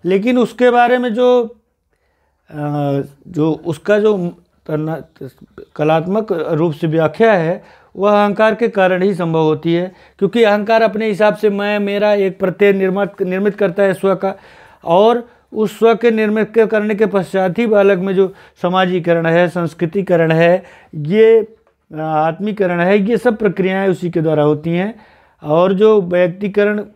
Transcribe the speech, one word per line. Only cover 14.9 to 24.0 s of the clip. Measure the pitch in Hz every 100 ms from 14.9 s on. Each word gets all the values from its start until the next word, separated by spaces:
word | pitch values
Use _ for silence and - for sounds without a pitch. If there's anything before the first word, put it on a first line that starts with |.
| 175 220 240 233 _ _
उस | 214 214 -
स्व | 226
के | 226 240
निर्मित | 220 214 214 214
के, | 220 220
करने | 214 208
के | 208 214
पश्चात | 196 165 196 190 175
ही | 240
बालक | 208 196 190
में | 196
जो | 190 185 - - _
समाजीकरण | 175 185 185 180 170 170 165
है, | 165 175
संस्कृतिकरण | 175 165 - 170 202 185 170 165
है, | 160 170 185 - - _
ये, | 160 147 208 220 226 214 _ _ _ _
अ, | 156
आत्मीकरण | 156 156 160 165 208 208 190 175
है, | 175 208
ये | 196 233
सब | 247 240
प्रक्रियाएं | 214 180 185 190 196
उसी | 170